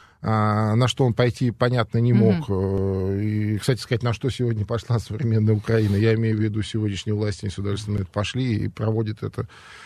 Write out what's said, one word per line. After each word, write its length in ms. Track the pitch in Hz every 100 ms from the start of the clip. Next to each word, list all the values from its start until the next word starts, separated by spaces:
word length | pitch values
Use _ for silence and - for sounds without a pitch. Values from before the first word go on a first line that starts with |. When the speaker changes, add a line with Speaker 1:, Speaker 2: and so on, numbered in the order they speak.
| - _
Speaker 1:
а, 540 | 104 110 107 107 107
на 140 | 110 123
что 160 | -
он 100 | 131
пойти, 360 | 113 123 - 127
понятно, 480 | 104 123 123 113 117
не 140 | 120
мог. 360 | 117 110 95 147
Speaker 2:
Мгм. 80 | 95
Speaker 1:
Э, 600 | 95 98 98 95 95 98
и, 360 | 107 107 104 104
кстати 220 | - 127
сказать, 220 | - 117
на 100 | 120
что 160 | 110 139
сегодня 380 | - 123 110 101
пошла 320 | 117 - 117
современная 560 | - 104 117 110 107
Украина, 420 | 107 101 113 107 98
я 180 | 110
имею 220 | 110 113 110
в 40 |
виду 200 | 110 104
сегодняшние 520 | 101 110 107 98 -
власти, 320 | 104 107 104 104
они 40 |
с 60 | 95
удовольствием 380 | 98 101 104 104
на 60 |
это 80 | 95
пошли 540 | - 104 127 127 104
и 40 | 104
проводят 540 | - 110 110 110 107
это. 260 | 107 - - - - -